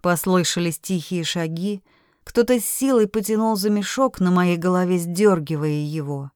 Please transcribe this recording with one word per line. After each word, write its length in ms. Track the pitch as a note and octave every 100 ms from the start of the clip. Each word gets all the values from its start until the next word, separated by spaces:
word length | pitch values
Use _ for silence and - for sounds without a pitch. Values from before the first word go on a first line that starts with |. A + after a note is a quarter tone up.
Послышались 760 | F3+ F3 - F#3 D#3+ - E3+ D#3
тихие 460 | - F#3 D3+ F3+
шаги, 580 | D#3+ F3 E3 E3 F#3+ G3+ _ _ _ _ -
кто-то 320 | A#3 A#3 B3
с 40 | -
силой 420 | - C4+ B3 G#3+
потянул 480 | A3 G#3 A3 A3 G#3+
за 140 | G#3
мешок 500 | G#3 G3 - C4 -
на 100 | F3+
моей 280 | F3+ F3+ E3+
голове, 400 | F3 F3+ F3+ F3+
сдёргивая 800 | E3+ F3 G#3 F3+ C#3+ D#3 D3+ D3+
его. 500 | D3 D#3 C#3+ C#3 C#3